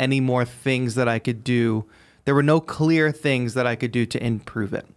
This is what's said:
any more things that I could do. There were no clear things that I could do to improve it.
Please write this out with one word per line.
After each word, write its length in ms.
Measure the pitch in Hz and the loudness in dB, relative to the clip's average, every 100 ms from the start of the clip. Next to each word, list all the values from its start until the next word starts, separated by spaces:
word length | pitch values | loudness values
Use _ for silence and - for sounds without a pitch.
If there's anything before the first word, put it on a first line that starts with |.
any 180 | 131 135 | 0 2
more 240 | 131 123 | 2 0
things 520 | 120 - 139 127 123 113 | -2 -4 -2 0 0 0
that 100 | 120 | 0
I 140 | 113 | 0
could 240 | 135 113 | -2 -4
do. 400 | 117 123 117 110 107 - - _ | 0 0 2 0 -4 -16 -20 _
There 100 | - | 0
were 80 | 139 | 2
no 180 | 143 160 | 4 2
clear 520 | 160 - 156 160 156 | 0 -2 2 4 2
things 420 | 147 147 131 120 | 0 -2 0 -2
that 140 | 127 123 | -2 -2
I 80 | 117 | -2
could 160 | 123 | -2
do 120 | 120 117 | -2 -2
to 180 | 120 | -2
improve 500 | 117 107 - 113 98 | -2 -4 -6 -6 -4
it. 120 | 104 - | -6 -8